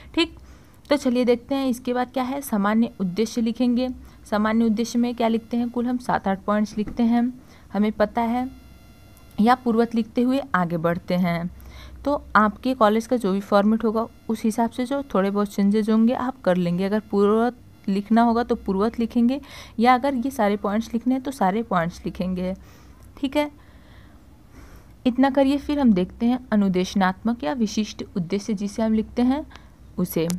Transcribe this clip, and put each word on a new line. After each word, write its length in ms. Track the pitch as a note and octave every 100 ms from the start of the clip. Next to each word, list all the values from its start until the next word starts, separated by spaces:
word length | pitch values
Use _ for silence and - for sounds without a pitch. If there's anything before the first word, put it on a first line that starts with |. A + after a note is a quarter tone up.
| -
ठीक, 200 | D#4+ E4 - - - - - -
तो 60 | C#4+
चलिए 280 | C4 A#3+
देखते 300 | B3 B3 -
हैं 140 | C#4 C4+
इसके 260 | A#3+ B3+
बाद 160 | B3 B3
क्या 100 | C4
है, 180 | B3 C#4
सामान्य 500 | C#4 G#3 G3 A3 A#3 -
उद्देश्य 400 | F#3+ F3+ A3+ B3
लिखेंगे। 480 | A#3 A3+ B3 A#3+ B3+ B3+ - - -
सामान्य 340 | G#3 G#3+ A3+
उद्देश्य 340 | A3+ G#3+ A#3 A#3+
में 160 | A#3+
क्या 140 | A#3+ A3+
लिखते 280 | A3+ A3+ A#3+
हैं, 140 | A#3+
कुल 160 | A#3+ A#3+
हम 120 | B3
सात 300 | - D#3+ G3
आठ 160 | G3
पॉइंट्स 320 | G3+ G#3 G#3+ -
लिखते 240 | G#3 -
हैं, 280 | A#3 A#3+ A#3+ B3 - - -
हमें 180 | G3+ G#3+
पता 300 | G#3+ G#3+ A#3
है, 260 | A3+ B3 B3+ - - - - - - - - -
या 160 | G#3+
पूर्वत 400 | B3 A#3+ A3 A#3
लिखते 280 | A3+ A3 -
हुए 200 | B3 C4+ -
आगे 220 | F3+ E3+ E3+
बढ़ते 360 | E3+ F3 - F3+
हैं। 340 | F3+ E3+ F3 - - - - -
तो 180 | C#4 C#4+ - G3+
आपके 380 | G#3+ G#3 B3+
कॉलेज 320 | C4 G#3 A3 A3+
का 100 | B3
जो 160 | G3
भी 80 | G3
फॉर्मेट 420 | G3 G3+ G3+ A3
होगा 220 | A3+ A3 A#3 - -
उस 160 | A3
हिसाब 260 | A3 A3+ A#3
से 140 | A#3+ B3
जो 160 | C#4
थोड़े 260 | C#4 G3 G3
बहुत 240 | G3+ G3+
चेंजेस 360 | - G3+ A3 G#3+
होंगे 240 | A3 A3+
आप 280 | C4 B3 -
कर 140 | F#3 F3+
लेंगे। 280 | F3 F3
अगर 160 | G3 G#3+ -
पूर्वत 460 | G3+ G3+ A3 A#3+ A#3+ - - -
लिखना 340 | G3 G3+ A3+
होगा 200 | A#3 A3+
तो 120 | A#3 A#3
पूर्वत 420 | - F#3+ A3 A#3
लिखेंगे, 400 | A3+ B3 A#3 C#4 - - - -
या 160 | A#3+
अगर 200 | B3 C#4
ये 160 | C4 C4
सारे 260 | C4 G3+ G#3
पॉइंट्स 360 | G#3 G#3 A3+
लिखने 220 | A3+ B3
हैं 80 | C4
तो 80 | C#4
सारे 320 | C4+ F#3 G#3
पॉइंट्स 380 | A3+ F#3 E3 -
लिखेंगे। 500 | F#3 - F3+ F3+ F3+ F#3+ - - - - - -
ठीक 200 | C#4 D4
है, 140 | D4 - - - - - - - - - - - - - - - B3+
इतना 240 | B3+ C4+
करिए। 260 | C#4 C4+ C#4+
फिर 200 | - D4
हम 140 | B3+
देखते 340 | F#3 F3+ - A#3
हैं 120 | B3 -
अनुदेशनात्मक 880 | G#3+ G3 F3+ F#3+ G#3 F#3 F#3 G#3+ A#3+
या 80 | D4
विशिष्ट 500 | C4+ G#3 - G#3 - - G3
उद्देश्य 380 | E3 G3+ G3+
जिसे 280 | G3+ G3+ A3
हम 100 | A3
लिखते 280 | A3 G#3+ -
हैं 220 | B3 C#4 - - - - - -
उसे। 280 | F3+ E3+ E3